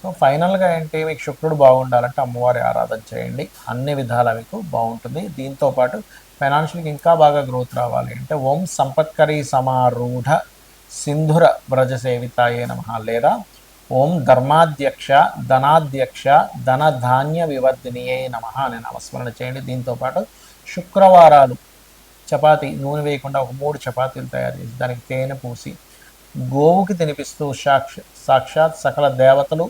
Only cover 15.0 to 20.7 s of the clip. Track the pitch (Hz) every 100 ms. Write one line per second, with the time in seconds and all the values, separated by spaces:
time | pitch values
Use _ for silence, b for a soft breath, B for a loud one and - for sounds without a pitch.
15 | - 139 165 - 123 131 139 160 147 135
16 | 127 - 135 147 104 - 123 131 156 131
17 | 123 127 143 165 160 139 131 131 131 123
18 | 123 127 131 117 113 131 135 117 117 120
19 | - 131 123 113 123 131 131 127 123 120
20 | 127 170 220 b b b -